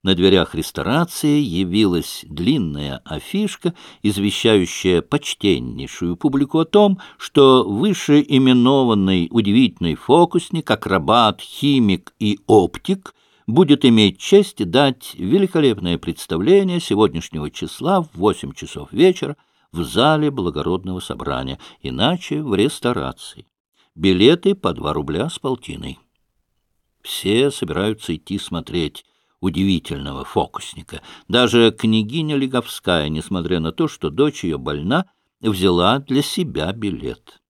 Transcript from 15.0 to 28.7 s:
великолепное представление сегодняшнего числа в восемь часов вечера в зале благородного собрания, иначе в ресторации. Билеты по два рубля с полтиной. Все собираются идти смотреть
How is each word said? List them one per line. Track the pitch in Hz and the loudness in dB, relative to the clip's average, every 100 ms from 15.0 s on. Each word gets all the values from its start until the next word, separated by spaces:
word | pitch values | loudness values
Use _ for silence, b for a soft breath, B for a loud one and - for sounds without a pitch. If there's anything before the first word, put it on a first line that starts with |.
| - - | -16 -8
великолепное | 92 180 190 170 139 101 87 82 | 0 0 2 2 2 0 -2 -4
представление | - 82 - 82 110 196 190 175 | -4 -10 -6 -2 2 4 2 -4
сегодняшнего | - 104 104 80 - 78 76 | -2 2 2 0 -10 -10 -10
числа | - 82 - 156 190 | -10 -12 -6 -2 -2
в | 156 | -2
восемь | 87 101 92 71 | -2 -2 -2 -10
часов | - - 73 71 | -14 -16 -14 -10
вечера | 101 185 185 143 147 _ _ _ | 2 2 2 -8 -12 _ _ _
в | 82 | -8
зале | 82 104 143 156 151 | -4 0 2 2 -2
благородного | 127 87 73 73 90 92 92 | -2 -6 -4 -4 -4 -6 -10
собрания, | - 58 - 65 65 67 B B | -10 -10 -6 -6 -8 -12 B B
иначе | - 64 120 175 - 147 | -10 -2 -2 -2 -6 -8
в | 151 95 | -2 0
ресторации. | 131 - - 120 65 - - - _ _ _ _ _ - | 0 -2 -4 -4 -6 -10 -20 -20 _ _ _ _ _ -2
Билеты | 92 92 113 175 196 196 | 0 4 4 4 0 0
по | 92 | -4
два | 76 71 | -4 -4
рубля | 76 71 78 147 | -4 -4 -4 -6
с | - | -6
полтиной. | 135 131 - 71 67 - _ _ _ _ _ _ _ _ _ _ | -8 -8 -10 -14 -14 -16 _ _ _ _ _ _ _ _ _ _
Все | - - 92 110 139 | -12 -6 -2 0 0
собираются | - 87 76 104 107 - 78 | -2 -6 -4 -4 -6 -8 -10
идти | - 98 | -8 -10
смотреть | - 85 - | -6 -10 -6